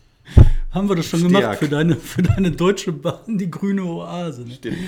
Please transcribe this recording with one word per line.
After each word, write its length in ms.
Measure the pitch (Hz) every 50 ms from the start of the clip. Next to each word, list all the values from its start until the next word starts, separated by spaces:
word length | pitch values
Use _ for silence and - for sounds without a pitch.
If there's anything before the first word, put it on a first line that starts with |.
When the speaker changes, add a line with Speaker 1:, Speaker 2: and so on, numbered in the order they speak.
| _ _ _ _ _ - - - - - - - - -
Speaker 1:
Haben 160 | - 180 202 202
wir 80 | 190
das 100 | 165 160 -
schon 120 | - 165
Speaker 2:
Stärk. 140 | 175 180 180
Speaker 1:
gemacht 240 | 196 120 110 101 -
für 80 | 156 143
deine, 280 | 147 147 160 170 151 -
für 240 | - - - -
deine 300 | 185 - - 190 190 175
Deutsche 420 | 143 - 170 185 202 196 - 196 165
Bahn, 440 | 139 - 165 - - - - 226 180
die 140 | 202 175
grüne 320 | - - 196 196 196 196 185
Oase, 600 | 175 170 170 170 170 170 175 175 165 135 120 123
ne? 80 | 117 123
Speaker 2:
Stimmt. 240 | - - 113 - 170 180